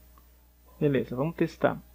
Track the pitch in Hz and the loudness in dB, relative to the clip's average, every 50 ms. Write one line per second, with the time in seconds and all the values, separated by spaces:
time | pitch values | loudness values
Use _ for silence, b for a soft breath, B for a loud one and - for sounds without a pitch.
0 | - - - - - - - _ _ _ _ _ _ - - - 156 147 139 123 | -20 -20 -20 -20 -20 -20 -20 _ _ _ _ _ _ -20 -4 0 0 2 2 2
1 | 110 - 120 123 139 160 170 - 170 160 - - - 127 117 - - - - | 0 -2 -4 -4 -4 -4 -2 -2 -2 -2 0 0 0 0 0 -2 -8 -16 -20